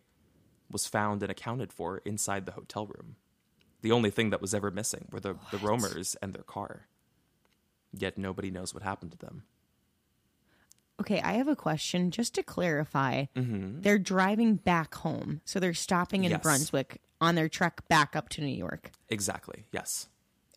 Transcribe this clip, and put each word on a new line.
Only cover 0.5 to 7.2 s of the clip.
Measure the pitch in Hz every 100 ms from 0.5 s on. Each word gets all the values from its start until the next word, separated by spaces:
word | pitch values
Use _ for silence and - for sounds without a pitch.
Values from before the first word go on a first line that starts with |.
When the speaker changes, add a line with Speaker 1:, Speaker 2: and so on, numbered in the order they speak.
| _ -
Speaker 1:
was | 101 -
found | 110 104 104
and | 98
accounted | 98 123 127 101
for | - 85 95
inside | 101 107 - 98 92
the |
hotel | - - 101 104
room. | - - - _ _ _ _ _ _
The | 110
only | 120 107
thing | 117 110
that | 101
was | 98
ever | 104 101
missing | 92 110 - -
were | 101
the, | 98 90 -
the | 98
Speaker 2:
What? |
Speaker 1:
roamers | 104 120 98 80 95 -
and | 98 -
their |
car. | - 101 - - - _ _ _